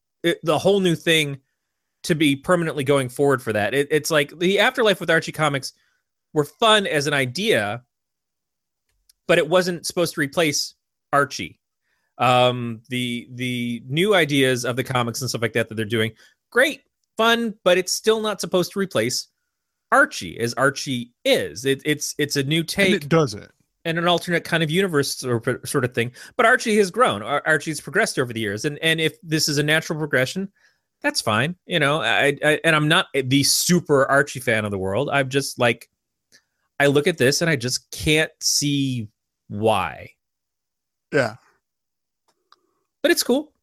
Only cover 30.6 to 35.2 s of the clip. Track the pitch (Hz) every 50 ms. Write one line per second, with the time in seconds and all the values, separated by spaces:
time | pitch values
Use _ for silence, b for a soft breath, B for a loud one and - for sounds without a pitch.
30.6 | _ _ _ _ _ _ _ _ - - 311 - - 233 104 110 123 170 180 -
31.6 | _ - 180 165 147 143 147 160 110 113 107 95 127 143 143 139 - 151 151 -
32.6 | - 165 160 156 151 151 160 185 190 - - 139 131 127 135 143 131 - - -
33.6 | - - 180 175 - - 147 135 135 - 135 139 143 - - 135 - 123 110 110
34.6 | 107 104 101 95 95 95 98 113 143 - - 139